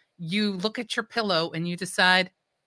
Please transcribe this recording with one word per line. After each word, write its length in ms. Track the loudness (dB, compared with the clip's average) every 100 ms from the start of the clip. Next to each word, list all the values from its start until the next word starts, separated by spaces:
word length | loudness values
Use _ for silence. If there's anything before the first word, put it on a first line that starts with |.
| _ -12
you 340 | -4 0 0
look 260 | 0 -4 -4
at 160 | -6
your 80 | -6
pillow 460 | -4 -2 0 2 0
and 160 | -2 -4
you 80 | -4
decide, 540 | -6 2 4 4 2 _ _ _